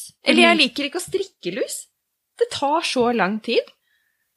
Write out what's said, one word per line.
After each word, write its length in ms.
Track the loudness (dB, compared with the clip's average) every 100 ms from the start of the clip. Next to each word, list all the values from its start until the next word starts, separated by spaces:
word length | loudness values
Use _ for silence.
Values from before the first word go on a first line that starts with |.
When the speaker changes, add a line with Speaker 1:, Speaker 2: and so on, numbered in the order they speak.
| -14 -6
Speaker 1:
Eller 280 | 2 4 6
jeg 100 | 6
Speaker 2:
Mm. 40 |
Speaker 1:
liker 240 | 2 0 -6
ikke 140 | -6
å 40 |
strikke 480 | -6 -6 -6 _ -8
lus. 220 | -6 -6 -8 -14 _ _ _ _ -4
Det 100 | -4
tar 320 | -2 -2 0
så 280 | 0 0 0
lang 260 | 2 0 -2
tid. 220 | -2 -2 -2 _ _ _ _ _ _